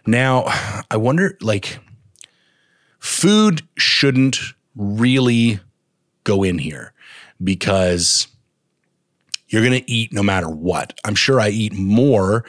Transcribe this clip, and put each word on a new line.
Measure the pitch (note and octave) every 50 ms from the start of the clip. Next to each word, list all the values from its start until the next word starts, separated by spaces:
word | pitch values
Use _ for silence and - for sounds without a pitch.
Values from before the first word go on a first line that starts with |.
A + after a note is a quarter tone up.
| -
Now, | G#2+ A2+ B2 C3 C3 C3 B2+ - - - - - - - - - -
I | A2
wonder, | A2 A2 B2 C#3+ E3+ G3 F#3 - -
like, | - A2 G#2 G2 - - - - - - - - _ _ _ _ - _ _ _ _ _ _ _ _ _ _ _ _ _ _ _
food | - - - - - F#3 G#3 G#3+ G#3+ G#3 E3+ D3 - _ -
shouldn't | - - - - - - C3+ B2+ C3 C3 C3+ B2+ - - - - _ _ _ -
really | A2+ G#2 G2+ G#2 A2 A#2 B2 C3 C3+ B2+ B2 A#2+ A#2 A#2 A#2 G#2+ F#2+ - _ _ _ _ _ _ _ _ _ _ _ -
go | - G2+ G2 G2
in | F#2 F2 E2
here | C#2 - D2+ - - - _ _ - - - - - - _ - F#2
because | F#2+ F#2+ F2 - G2+ G2 F#2+ F#2 F2+ F2 F2 F2 - - - - - _ _ _ _ _ _ _ _ _ _ _ _ _ _ _ _ _ _ _ _ - - _
you're | - - A2 A2+
gonna | B2+ B2+ B2+ -
eat | - A#2+ A2+ A2+ G#2+
no | G2+ G2+
matter | G2+ G2+ F#2+ F#2 E2+ D#2+
what. | D#2+ D2+ E2 F2+ - - - - - - -
I'm | G2+ G#2
sure | - - - C3+ B2
I | G#2+ G#2+
eat | G2+ A2+ A2 G#2
more | G2 F#2+ F#2+ F#2+ G#2 A#2 C3 C#3+ B2 G2+ F#2 F#2+ G#2+ A#2+ -